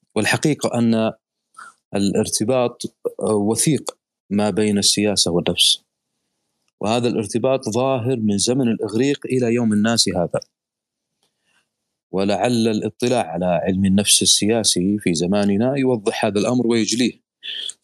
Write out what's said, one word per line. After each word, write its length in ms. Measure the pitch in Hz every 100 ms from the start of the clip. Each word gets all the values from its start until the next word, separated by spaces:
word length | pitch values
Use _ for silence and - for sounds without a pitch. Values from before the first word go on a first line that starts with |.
| _
والحقيقة 640 | 110 104 123 160 143 - 120
أن 340 | 117 113 110 - _ _ _ - - - _
الارتباط، 880 | 101 98 98 107 - 110 131 120 - - _ - -
أه، 120 | 101
وثيق 640 | 107 104 113 - 143 - - _ _ -
ما 200 | 101 107
بين 280 | 95 107 101
السياسة 520 | 95 - 104 95 90
والنفس، 520 | 87 80 87 - - _ _ _ _ _ _ _ _ _ -
وهذا 280 | 101 120 117
الارتباط 600 | 107 101 117 131 131 117
ظاهر 480 | 110 135 131 117 123
من 220 | 107 101
زمن 300 | 117 131 117
الإغريق 580 | 101 107 110 139 139 -
إلى 280 | 127 117
يوم 180 | 120 113
الناس 360 | 104 110 117 -
هذا، 320 | 90 85 80 - _ _ _ _ _ _ _ _ _ _ _ _ _ _ _ _
ولعل 580 | 92 98 95 123 117 113
الاطلاع 580 | 107 110 - 120 123 85
على 200 | 85 90
علم 380 | 82 85 92
النفس 380 | 95 98 101 -
السياسي 760 | 95 - 101 117 101 90 92 104
في 160 | 95
زماننا 600 | 80 90 101 101 101 127 139
يوضح 480 | 131 120 101 -
هذا 140 | 113 101
الأمر 280 | 101 127 113
ويجليه. 640 | 117 104 117 120 - _ _ - - - -